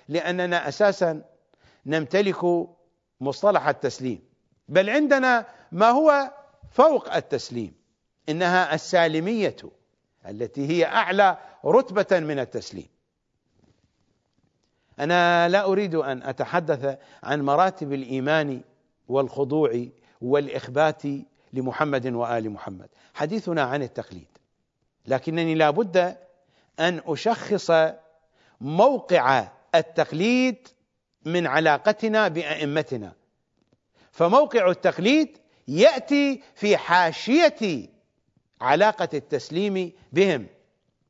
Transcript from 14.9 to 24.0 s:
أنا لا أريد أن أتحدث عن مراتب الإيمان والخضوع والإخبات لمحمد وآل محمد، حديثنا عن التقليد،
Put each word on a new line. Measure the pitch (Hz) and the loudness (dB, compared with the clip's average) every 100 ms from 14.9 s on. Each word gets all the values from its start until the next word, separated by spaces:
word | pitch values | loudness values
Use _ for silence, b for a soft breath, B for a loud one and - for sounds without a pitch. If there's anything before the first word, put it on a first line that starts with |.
| - | -8
أنا | 147 175 175 175 170 | 0 2 4 2 2
لا | 190 196 | 2 2
أريد | 190 196 160 | 0 0 -2
أن | 139 127 | -4 -6
أتحدث | 135 131 127 175 160 139 135 135 b b | -6 -8 -4 -2 -2 -2 -4 -8 b b
عن | - 147 | -6 -2
مراتب | 139 147 185 185 147 | 0 2 2 -2 -8
الإيمان | 139 123 131 135 156 147 123 - _ _ _ - | -8 -6 -4 0 0 -2 -8 -14 _ _ _ -4
والخضوع | 131 131 139 131 156 143 120 123 - b b | -2 -2 -4 -2 0 0 -2 -6 -14 b b
والإخبات | 123 143 139 131 - 131 156 147 143 139 - _ _ | -2 -2 -2 -8 -6 0 0 -2 -8 -10 -12 _ _
لمحمد | 131 127 - 151 135 123 | -8 -6 -2 -2 -2 -4
وآل | 120 117 117 110 | -4 -4 -4 -6
محمد، | 101 - 92 98 _ b | -10 -14 -16 -20 _ b
حديثنا | b 156 214 180 165 | b -6 -6 -4 -4
عن | 127 143 | -2 -4
التقليد، | 123 - | -6 -10